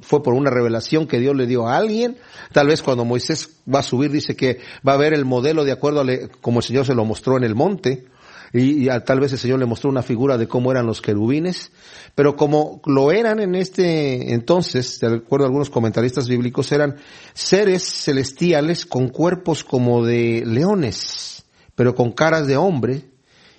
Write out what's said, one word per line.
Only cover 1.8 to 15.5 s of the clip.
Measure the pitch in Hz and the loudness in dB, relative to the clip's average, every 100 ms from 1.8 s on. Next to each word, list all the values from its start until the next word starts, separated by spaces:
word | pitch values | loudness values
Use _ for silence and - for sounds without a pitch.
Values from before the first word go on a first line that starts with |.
| 220 214 240 247 - - - | 0 0 -2 -4 -16 -20 -2
tal | - 143 | 2 4
vez | 156 | 2
cuando | - 123 | 0 -2
Moisés | 117 123 - 160 - _ - | 0 -2 -2 -6 -8 _ -2
va | 135 | -2
a | |
subir | 135 123 147 | 0 0 0
dice | 147 139 123 | -2 -4 -2
que | 131 123 - - 131 | -2 -2 -8 -4 0
va | |
a | 139 | 2
ver | 147 | 2
el | 156 | 2
modelo | 131 127 131 160 | 0 0 0 0
de | 143 | 0
acuerdo | 127 143 147 | 0 0 0
a | |
le-, | 131 131 131 - | 0 -2 -6 -8
como | - 120 | -2 0
el | |
Señor | - 120 | 0 0
se | 135 | 0
lo | 123 | 0
mostró | 110 107 - 131 | 0 -2 0 0
en | |
el | 120 | 0
monte, | 107 165 202 123 127 - _ - - - | 0 0 0 -2 -4 -8 _ -20 -20 -6
y, | 123 131 147 | 0 2 2
y | 131 | 0
a-, | 123 | 0
tal | - 131 | 0 0
vez | 139 | 0
el | 127 | -2
Señor | 123 131 | -2 0
le | 123 | 0
mostró | 113 143 | -2 -2
una | 135 | -2
figura | - 113 139 123 | -2 -2 0 0
de | 113 | 0
cómo | 131 127 | -2 0
eran | 131 117 | 0 0
los | 107 | -2
querubines, | - 104 110 143 175 180 - _ - - - | -2 0 0 0 -2 -6 -12 _ -20 -20 -8
pero | - 147 143 | 0 2 2
como | 151 151 151 - - | 2 2 0 -4 0
lo | 135 139 | 2 4
eran | 190 233 220 | 2 2 0
en | 202 | -2
este | 180 180 - 175 160 143 127 127 | -2 -2 0 0 0 0 -2 -2
entonces, | 120 117 175 170 127 123 - | -2 2 2 2 -4 -4 -2
de | 117 117 | -2 -2
acuerdo | 113 139 | 0 0
a | |
algunos | 135 | 2